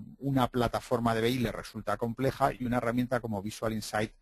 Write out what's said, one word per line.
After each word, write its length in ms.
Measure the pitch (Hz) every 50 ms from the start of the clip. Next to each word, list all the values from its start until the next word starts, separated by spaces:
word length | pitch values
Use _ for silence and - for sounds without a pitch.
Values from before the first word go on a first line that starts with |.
| 101 - - -
una 300 | 131 139 135 135 123 120
plataforma 640 | - 123 120 113 - 110 - - 127 117 117 117 113
de 60 | 113
B 80 | 113 120
I 100 | 131 127
le 120 | 117 107 95
resulta 460 | 85 85 - - 110 101 - 104 104
compleja 560 | 117 117 113 - 131 135 - - 135 139 - 101
y 60 | 123
una 140 | 117 120 123
herramienta 420 | 117 117 117 123 127 120 127 120
como 220 | - 110 104 101 95
Visual 320 | 107 - - 117 113 110
Insight 400 | 110 107 - - 107 110 107 - _